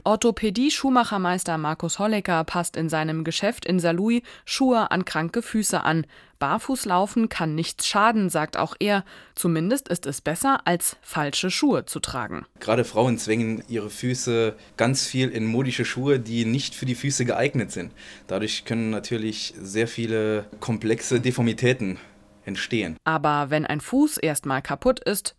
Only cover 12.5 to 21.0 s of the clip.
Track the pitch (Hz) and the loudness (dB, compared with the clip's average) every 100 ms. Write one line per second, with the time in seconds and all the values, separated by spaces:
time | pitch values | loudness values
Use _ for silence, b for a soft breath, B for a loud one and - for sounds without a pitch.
12.5 | - - 120 120 110 123 113 107 113 113 | -8 0 2 2 2 2 2 0 0 0
13.5 | 110 - 113 104 - 123 123 123 117 110 | -4 -6 -6 -6 -6 -4 -2 0 2 0
14.5 | 107 B - 117 135 - 131 127 113 110 | -2 B 0 2 2 0 0 0 0 0
15.5 | 123 131 120 110 127 139 135 110 117 110 | 2 0 0 -2 0 2 2 2 0 2
16.5 | 135 - - 131 120 139 139 120 110 131 | 0 -2 -4 -4 -2 -2 0 0 2 0
17.5 | 127 101 95 85 B B B - 95 107 | 0 -2 -6 -10 B B B -6 -4 -2
18.5 | - - 117 110 107 - 117 110 107 - | -4 -4 -2 -2 -4 -4 -4 -4 -4 -8
19.5 | 113 98 107 117 - 113 110 107 107 - | -10 -6 -2 -2 -2 -2 0 0 -2 -4
20.5 | - - 110 107 117 | -10 -4 -2 0 -2